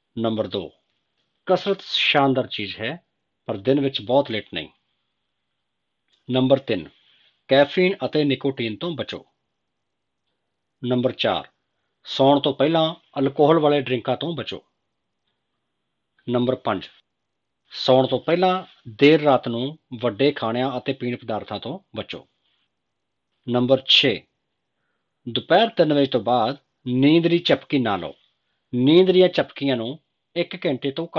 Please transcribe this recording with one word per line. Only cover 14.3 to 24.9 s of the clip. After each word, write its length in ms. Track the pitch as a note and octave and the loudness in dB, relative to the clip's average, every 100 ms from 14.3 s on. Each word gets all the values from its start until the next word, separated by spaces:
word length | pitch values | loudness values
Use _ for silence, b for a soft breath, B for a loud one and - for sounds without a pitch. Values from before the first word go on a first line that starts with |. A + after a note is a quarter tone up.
| D3+ | -8
ਬਚੋ। 280 | G#2+ F#2 _ _ _ _ _ _ _ _ _ _ _ _ _ _ _ _ - | -10 -12 _ _ _ _ _ _ _ _ _ _ _ _ _ _ _ _ -4
ਨੰਬਰ 260 | A#2+ B2 - | -2 -2 -2
ਪੰਜ, 340 | B2 G2 - _ _ _ _ _ _ _ _ | -4 -6 -8 _ _ _ _ _ _ _ _
ਸੌਣ 360 | - - C3 C3 | -6 2 4 4
ਤੋਂ 120 | B2+ | -2
ਪਹਿਲਾਂ 460 | - F3 F#3 F#3 F3 _ A#2+ | -2 0 2 0 -6 _ -12
ਦੇਰ 340 | A2 C#3+ D#3 | 4 6 6
ਰਾਤ 260 | D3 B2+ B2+ | 4 2 0
ਨੂੰ 320 | A#2 C3 D#3 - A#2+ | -6 -6 -10 -18 -6
ਵੱਡੇ 320 | A#2 G#2 C#3+ | -6 0 0
ਖਾਣਿਆਂ 460 | - A2+ A#2+ C3 B2+ | 0 -4 -2 -4 -6
ਅਤੇ 160 | - | -6
ਪੀਣ 240 | C3+ B2+ A#2+ | -6 -6 -8
ਪਦਾਰਥਾਂ 420 | A#2 G#2+ G2 G2+ | -8 -8 -8 -12
ਤੋਂ 200 | A#2 F#3+ _ A2 | -10 -14 _ -14
ਬਚੋ। 320 | G2 - - _ _ _ _ _ _ _ _ _ _ _ - | -12 -14 -18 _ _ _ _ _ _ _ _ _ _ _ -4
ਨੰਬਰ 340 | B2 B2 C3 - | 0 2 2 2
ਛੇ, 400 | - C#3 F#2+ _ _ _ _ _ _ _ | 2 2 -2 _ _ _ _ _ _ _